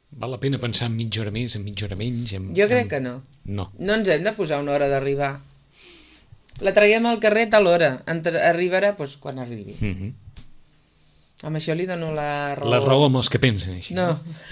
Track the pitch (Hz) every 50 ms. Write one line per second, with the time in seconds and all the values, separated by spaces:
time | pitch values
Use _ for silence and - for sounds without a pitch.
0 | _ _ 143 123 113 123 131 113 135 139 139 120 123 120 104 - 120 117 113 113
1 | 117 113 98 110 110 104 101 110 123 117 107 104 98 104 101 95 104 98 95 95
2 | 107 123 123 117 123 113 98 95 95 95 170 185 202 208 247 247 233 196 160 139
3 | 131 123 123 135 135 - - _ - 101 101 101 92 - - - 170 196 214 226
4 | 214 190 160 147 175 214 214 208 185 151 151 143 143 143 143 143 143 139 139 135
5 | 139 139 139 139 143 139 139 139 - - - _ _ _ _ _ - - - -
6 | - - - - _ _ - _ _ - - - - 196 190 208 208 208 214 226
7 | 233 233 233 214 214 214 208 220 233 214 226 214 202 175 175 170 165 143 131 127
8 | - - 165 165 160 170 165 160 - 170 170 170 180 180 180 185 196 202 202 185
9 | 147 135 - - - 151 131 131 127 120 120 110 101 101 104 - 110 104 90 92
10 | 95 110 135 - - - - - - - - - - _ _ _ _ _ _ _
11 | _ _ _ _ _ _ _ - - 156 156 156 156 160 156 170 180 185 180 170
12 | 165 160 156 151 147 147 147 143 143 143 139 143 147 117 123 123 120 131 131 139
13 | 147 139 131 127 117 - - 113 - 127 110 98 90 95 92 90 - - 175 185
14 | 180 175 165 160 - 170 156 - - -